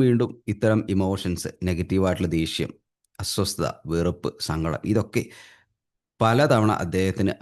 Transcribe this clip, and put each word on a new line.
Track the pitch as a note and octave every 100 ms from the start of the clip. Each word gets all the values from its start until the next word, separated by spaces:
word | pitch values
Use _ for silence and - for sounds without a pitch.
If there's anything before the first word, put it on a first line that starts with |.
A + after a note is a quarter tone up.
വീണ്ടും | C3 A#2+ A#2+ - -
ഇത്തരം | G#2 A2 A2 G#2+
ഇമോഷൻസ്, | G2 F#2+ F#2+ F2+ F2 - - F#2
നെഗറ്റീവായിട്ടുള്ള | E2+ E2 F#2+ F#2+ F2 F#2 E2
ദേഷ്യം, | D#2+ - D#2 - _ _ _ -
അസ്വസ്ഥത, | G2 - F#2+ - D#2 - D2+
വെറുപ്പ്, | E2+ E2+ E2 - - -
സങ്കടം, | D#2+ E2 D2+ F2+
ഇതൊക്കെ | G#2+ - - - - - - _ _ _ _ _ _
പലതവണ | A2+ A#2+ D3+ A#2+ G#2+ -
അദ്ദേഹത്തിന് | F2 F#2 F#2+ F#2 G2 -